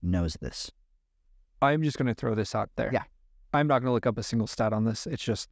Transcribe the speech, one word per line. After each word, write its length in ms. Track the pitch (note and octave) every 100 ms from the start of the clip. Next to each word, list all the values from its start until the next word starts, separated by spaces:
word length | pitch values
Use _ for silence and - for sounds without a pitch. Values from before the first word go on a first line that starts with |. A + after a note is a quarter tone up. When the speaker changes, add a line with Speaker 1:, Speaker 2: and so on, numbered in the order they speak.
Speaker 1:
knows 340 | F2 F2+ E2+ -
this. 300 | - - - - _ _ _ _ _ _ _ -
Speaker 2:
I'm 220 | C#3 D#3
just 140 | D3+ -
gonna 180 | B2+ A2+
throw 180 | A#2+ A2
this 200 | G2+ A2
out 140 | - -
there. 140 | A#2
Speaker 1:
Yeah. 100 | D3 - _ _ _ -
Speaker 2:
I'm 140 | C#3+ D3
not 120 | C3
gonna 120 | B2+
look 140 | B2 B2
up 100 | A2
a 60 |
single 240 | - A#2 G#2+
stat 240 | - A2
on 120 | G#2+ A2
this. 200 | G#2 -
It's 180 | C3
just, 260 | - G#2 -